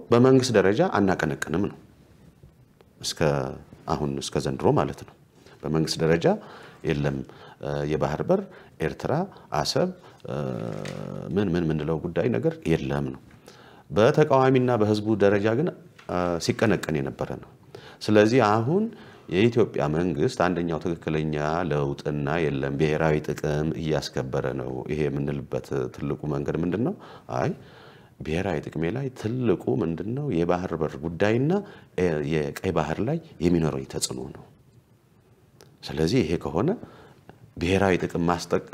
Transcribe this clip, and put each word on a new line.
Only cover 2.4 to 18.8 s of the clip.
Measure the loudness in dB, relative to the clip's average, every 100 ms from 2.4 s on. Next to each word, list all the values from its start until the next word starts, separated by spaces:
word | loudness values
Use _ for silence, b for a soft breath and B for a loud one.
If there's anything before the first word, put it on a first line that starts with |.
| -20 _ _ _ _ -12
እስከ | -8 0 0 0 -4 -8 -16 -12 -6
አሁን፣ | -2 -2 -4
እስከ | -4 -4
ዘንድሮ | -2 0 2
ማለት | 2 0 -4
ነው። | -16 -20 _ b b b
በመንግስት | -2 0 0 0
ደረጃ | 2 4 4 0 B B B B
የለም፣ | -4 -2 -2 -4 -8 B B -12
እ፣ | -6 -4 -2
የባህር | -2 -2 -2
በር፣ | 0 0 -2 B B -6
ኤርትራ፣ | -6 -4 -4 -2 -4 B B
አሰብ፣ | -4 -2 0 -2 -4 B B
እ፣ | -10 -6 -6 -6 -8 -8 -10 -10 -10 -10 -4
ምን | -2 0
ምን | 0 0
ምንለው | 0 -2 -2
ጉዳይ | -2 -2 0
ነገር | 0 -2 -2 -2
የለም | -2 -2 -4 -4
ነው። | -8 -16 b b b b b -4
በተቃዋሚና | 4 4 6 4 6 6 4 4 2
በህዝቡ | 2 2 2 4
ደረጃ | 4 4 2 0
ግን፣ | -2 -6 -14 -16 -6
እ፣ | -2 0 0
ሲቀነቀን | -2 0 2 2 0 -4
የነበረ | -4 -6 -8 -10
ነው። | -14 -20 -20 B B B
ስለዚህ | 4 6 6 6 4
አሁን | 4 2 0